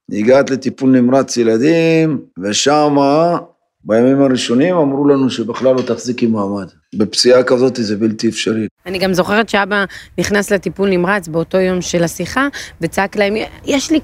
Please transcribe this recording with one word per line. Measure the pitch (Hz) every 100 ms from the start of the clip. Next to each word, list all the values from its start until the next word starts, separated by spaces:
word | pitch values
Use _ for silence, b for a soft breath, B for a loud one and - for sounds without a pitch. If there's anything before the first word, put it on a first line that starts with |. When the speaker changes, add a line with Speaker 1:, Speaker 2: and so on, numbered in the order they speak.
| -
Speaker 1:
הגעת | 101 107 131 135
לטיפול | 131 127 - 135
נמרץ | 131 123 135 127 -
ילדים, | 113 110 143 165 165 160 160 131 - -
ושמה, | 98 104 139 151 147 143 139 151 170 165 - _ _ _ -
בימים | 110 123 135
הראשונים, | 139 127 - 123 165 180
אמרו | 143 135 143
לנו | 139 131
שבכלל | 107 110 117 127 127
לא |
תחזיקי | 120 113 123 120 117
מעמד. | 110 98 101 92 - _ 92
בפציעה | 104 - 117 123
כזאת | 127 127 131 123
זה | 107 104
בלתי | 113 107 113
אפשרי. | 107 - 113 104 - -
Speaker 2:
אני | 190
גם | 190
זוכרת | 175 175 208 226
שאבא | 202 196 202 190 B B -
נכנס | 175 208 202
לטיפול | 202 - 160 196
נמרץ | 180 175 208 165
באותו | 160 165 185
יום | 185 185
של | 170 175
השיחה, | 170 - 175 - 277 - B B
וצעק | 165 - 196 208
להם, | 202 214 - - -
"יש | 277 -
לי | 302